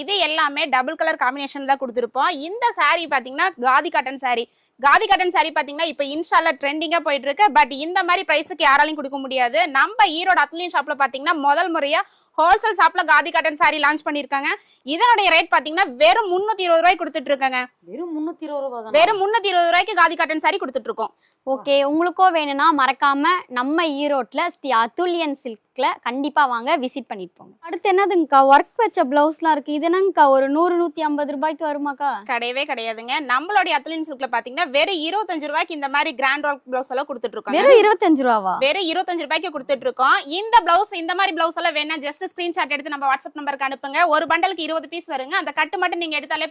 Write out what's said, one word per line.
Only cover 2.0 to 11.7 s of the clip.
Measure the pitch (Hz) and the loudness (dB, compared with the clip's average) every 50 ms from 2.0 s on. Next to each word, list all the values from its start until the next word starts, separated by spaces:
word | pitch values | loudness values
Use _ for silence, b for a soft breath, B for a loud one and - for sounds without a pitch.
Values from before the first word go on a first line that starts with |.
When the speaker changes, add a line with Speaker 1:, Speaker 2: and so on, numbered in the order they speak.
| 240 240 - 254 285 349 359 269 277 330 | -4 -4 -2 0 0 0 -2 -4 -8 -8
Speaker 1:
இந்த | 403 480 480 480 - 359 | -6 -2 -2 -2 0 2
சாரி | 311 285 330 349 330 302 302 | 2 2 2 0 -2 -2 -2
பாத்தீங்கன்னா, | 262 226 254 262 294 349 381 349 - 240 | -4 -4 -4 -4 -2 -2 -2 -2 -2 0
காதி | 262 254 285 302 339 311 | 2 2 2 2 0 -2
காட்டன் | 311 262 262 269 262 277 | -4 -4 -4 -8 -6 -4
சாரி. | 247 247 233 233 - _ _ _ _ _ - | -2 -2 -2 -4 -8 _ _ _ _ _ 0
காதி | 240 285 294 370 440 381 | 2 4 4 4 4 2
காட்டன் | 392 339 370 359 330 | 2 2 0 0 0
சாரி | 339 302 320 311 | 0 0 0 -2
பாத்தீங்கன்னா, | 320 294 277 285 294 339 330 | -4 -6 -4 -4 -4 -4 -4
இப்ப | 269 - 285 269 285 | -4 -4 -6 -4 -4
Insta-ல | 311 339 - 381 339 320 330 285 - | -6 -4 0 0 2 2 2 -2 -2
ட்ரெண்டிங்கா | 285 277 285 311 330 311 330 339 302 | -4 -4 -4 -2 -4 -2 -2 -2 0
போயிட்டு | 311 285 277 240 277 | 0 -2 -2 -2 -4
இருக்கு. | 294 285 415 415 - | 0 2 2 4 4
But | 294 294 240 277 262 302 | 4 2 2 0 -8 -6
இந்த | 330 359 381 359 339 | -2 -2 -2 0 2
மாதிரி | 349 381 381 - | 0 0 0 0
பிரைஸுக்கு | 311 302 320 - 359 294 320 285 | 0 0 0 -4 -4 0 2 4
யாராலையும் | 269 285 294 311 311 294 | 4 4 4 2 0 -6
கொடுக்க | 269 269 269 277 269 | -8 -8 -8 -8 -6
முடியாது. | 262 262 262 247 240 240 311 - 311 269 269 | -4 -2 0 0 0 2 0 0 0 2 0
நம்ம | 294 339 427 508 440 370 302 320 | 0 0 4 2 2 2 2 0
ஈரோடு | 359 381 359 330 285 | 0 2 2 2 2
அத்லின் | - 311 330 359 349 339 | 0 -2 -8 -6 -4 -2
ஷாப்ல | 311 262 320 302 262 277 | -4 -2 -2 -2 -2 -2
பாத்தீங்கன்னா, | 262 - 262 277 330 349 302 277 285 | -2 -2 -4 -2 -2 -2 0 2 2
முதல் | 285 320 359 370 | 2 2 0 -2